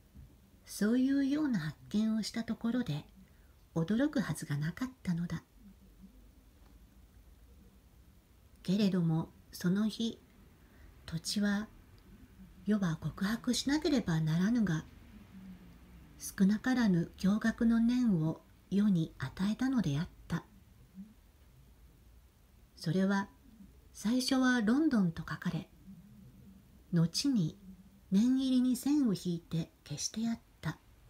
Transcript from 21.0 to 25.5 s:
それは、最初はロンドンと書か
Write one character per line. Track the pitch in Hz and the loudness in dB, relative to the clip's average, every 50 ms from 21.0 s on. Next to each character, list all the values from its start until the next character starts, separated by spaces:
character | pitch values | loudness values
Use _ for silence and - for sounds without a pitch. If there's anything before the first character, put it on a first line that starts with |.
| 202 220 220 - - - - - - - - - - - - - - - - - - - - - - - _ _ - - - - - - - | -20 -20 -20 -20 -20 -20 -20 -20 -20 -20 -20 -20 -20 -20 -20 -20 -20 -20 -20 -20 -20 -20 -20 -20 -20 -20 _ _ -20 -20 -20 -20 -20 -20 -20
そ | - - 160 151 | -10 -6 -4 -2
れ | 185 190 | 0 0
は、 | 196 202 196 202 - - - - - - - - - - - - - - | 2 0 0 -2 -6 -10 -20 -20 -20 -20 -20 -20 -20 -20 -20 -20 -20 -16
最 | - - 208 247 254 | -6 -2 -2 0 0
初 | 254 - 269 | 0 0 2
は | 262 262 254 247 247 | 2 4 2 2 2
ロ | 214 202 240 285 | 2 2 2 4
ン | 320 302 | 2 4
ド | 254 214 | 4 4
ン | 190 170 | 2 2
と | 165 - 160 - | 0 -4 -8 -10
書 | 156 | -10
か | - - 180 | -6 -6 -4